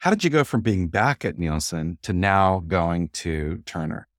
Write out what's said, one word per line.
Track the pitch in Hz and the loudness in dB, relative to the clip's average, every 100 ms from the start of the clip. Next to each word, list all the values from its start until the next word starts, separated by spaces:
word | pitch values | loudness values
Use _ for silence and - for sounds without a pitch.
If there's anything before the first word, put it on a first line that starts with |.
How | 180 | 0
did | 208 | 2
you | 170 | 2
go | 151 | 2
from | 139 120 | 2 0
being | 113 98 85 | 2 0 0
back | 98 127 139 | 2 2 0
at | 95 58 | -4 -4
Nielsen | 85 76 - 85 80 87 | -2 -2 -2 -4 -4 -6
to | - | -4
now | 92 98 98 95 95 82 | 0 4 4 4 2 0
going | 92 85 85 82 | 0 2 0 -4
to | - 87 78 76 85 | -6 -4 -4 -4 -6
Turner? | - 87 78 73 - | -8 -6 -6 -8 -14